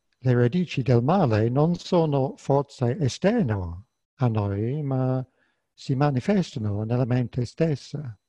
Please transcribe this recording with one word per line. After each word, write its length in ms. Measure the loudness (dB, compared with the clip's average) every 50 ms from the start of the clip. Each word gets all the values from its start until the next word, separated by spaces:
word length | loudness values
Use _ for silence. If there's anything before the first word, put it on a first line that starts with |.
| _ _ _
le 160 | _ 0 2 4
radici 480 | 4 4 4 2 0 -2 -2 -4 -4
del 220 | 2 4 4 4 4
male 460 | 4 2 4 4 4 4 2 2 2
non 260 | 2 2 2 2 0
sono 600 | -2 -2 0 2 2 2 2 0 0 0 -2 -4
forze 600 | -8 -2 0 2 2 0 -2 -4 -2 -2 -2 0
esterne 880 | 0 -2 -2 -2 0 0 0 2 2 0 0 -2 -2 -4 -6 -10 -12 -16 _ _ _ _ _ _
a 120 | _ 0
noi, 540 | 0 2 0 -2 -2 -2 -2 -2 -4 -4 -4
ma 420 | -4 -4 -2 -2 -2 -2 -2 -4 -6 -8 _ _ _ _ _ _ _ _ _
si 220 | _ -6 -4 0
manifestano 880 | 2 2 2 0 0 0 0 0 0 0 -2 -6 -6 -4 -4 -2 -4 -2
nella 220 | -2 0 0 0
mente 400 | 0 0 0 0 -2 -4 -6 -6
stessa. 720 | -6 -2 -2 -2 -2 -2 -4 -6 -12 -12 -10 -10 -12 -14 _ _